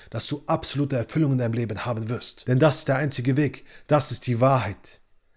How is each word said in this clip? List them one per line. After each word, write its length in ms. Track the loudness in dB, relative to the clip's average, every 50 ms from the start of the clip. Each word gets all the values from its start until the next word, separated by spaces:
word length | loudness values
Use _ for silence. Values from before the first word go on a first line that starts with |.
| -18 -12
dass 160 | -8 -6 -6
du 160 | -4 -6 -6 -4 -2
absolute 480 | -2 -2 -2 -2 -2 -2 -2 0 -2
Erfüllung 380 | -2 -2 -2 0 0 2 2 2
in 40 | 2
deinem 160 | 0 0 -2
Leben 320 | -2 -2 -4 -4 -6 -4
haben 240 | -4 -4 -4 -4 -6
wirst. 380 | -6 -6 -8 -10 -12 -6 -2 2
Denn 100 | 4 6
das 220 | 6 4 4 2
ist 80 | 0 0
der 80 | 0
einzige 420 | 0 0 -2 -2 -2 0 0 2 2
Weg. 280 | 2 0 -2 -6 -16 -20 -20 -10 -2
Das 260 | 2 2 2 2 0
ist 140 | -6 -6 -2
die 160 | -2 0 2
Wahrheit. 580 | 4 4 4 4 0 -2 -6 -10 -14 -20 -20 -20 _ _ _ -20 _ _ _